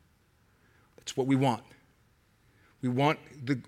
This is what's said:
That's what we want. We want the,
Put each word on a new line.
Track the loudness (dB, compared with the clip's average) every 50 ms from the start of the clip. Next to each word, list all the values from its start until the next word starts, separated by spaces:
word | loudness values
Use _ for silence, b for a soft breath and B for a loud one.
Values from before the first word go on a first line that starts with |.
| _ _ _ _ _ _ _ _ _ _ _ _ _ _ _ _ _ _ _
That's | -18 -16 -8 -6
what | -4 0 2
we | 2
want. | 4 4 2 0 -2 -6 -14 -20 -20 _ _ _ _ _ _ _ _ _ _ _ _ _ _ _ _ _ _ _ _ -4
We | -2
want | 0 2 2 2 0 -2 -6 -16 -18 -10 -6
the, | -4 -4 -4 -6